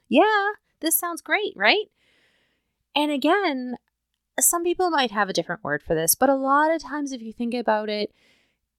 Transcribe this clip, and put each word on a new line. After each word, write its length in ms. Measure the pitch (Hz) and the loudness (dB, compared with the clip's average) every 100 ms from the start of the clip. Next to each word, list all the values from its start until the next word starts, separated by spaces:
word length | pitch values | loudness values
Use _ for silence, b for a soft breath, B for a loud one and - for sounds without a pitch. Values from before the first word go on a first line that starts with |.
| - | 0
yeah, 440 | 254 415 427 403 415 _ - | 4 4 4 0 -4 _ -8
this 160 | 320 - | -4 -2
sounds 260 | 349 330 | -4 -8
great, 300 | - 339 415 | -2 -2 -2
right? 320 | - 208 359 427 _ _ _ _ _ _ _ _ _ _ | 0 2 2 0 _ _ _ _ _ _ _ _ _ _
And 160 | - 294 | -2 -2
again, 640 | 294 294 392 370 269 247 247 _ _ _ _ _ - | 0 0 0 0 -4 -8 -12 _ _ _ _ _ -2
some 240 | - 339 | 0 0
people 260 | 349 339 370 | -2 0 0
might 200 | 320 254 | 0 0
have 180 | 214 196 | 0 -2
a 40 | |
different 320 | 185 170 170 | 0 -4 -4
word 180 | - 147 | -4 -4
for 120 | - | -2
this, 200 | 165 160 | -2 0
but 140 | - 277 | 2 2
a 60 | |
lot 400 | 269 269 285 311 | 2 2 2 2
of 80 | 330 | 0
times 300 | 262 294 285 | -4 -8 -6
if 100 | 262 | -8
you 100 | 220 | -12
think 220 | 214 240 | -8 -6
about 340 | 240 226 214 214 | -4 0 0 0
it, 240 | 208 208 _ _ _ _ _ _ | -4 -4 _ _ _ _ _ _